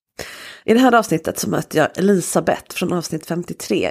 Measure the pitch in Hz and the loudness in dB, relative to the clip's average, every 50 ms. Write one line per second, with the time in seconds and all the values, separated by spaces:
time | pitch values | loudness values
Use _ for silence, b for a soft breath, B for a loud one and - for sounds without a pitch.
0 | _ _ _ B B B B B B B B B B - 220 240 262 254 233 233 | _ _ _ B B B B B B B B B B 2 4 6 6 6 6 4
1 | 214 - 170 156 - - - - - - 175 160 160 - - 156 151 - - - | 4 2 0 -2 -2 -2 -4 -4 -4 -2 -2 -4 -4 -2 0 2 2 2 0 0
2 | 180 196 202 185 165 - - 180 156 180 - - - - - - 185 180 175 175 | 2 4 4 2 2 0 -2 0 0 0 0 -2 -4 -10 -8 -4 -4 -2 -2 -4
3 | 160 - - 156 - - 170 165 175 - 170 - - - 214 175 95 92 | -4 -4 -8 -8 -6 -6 -6 -6 -6 -8 -10 -10 -6 -2 -2 0 0 -2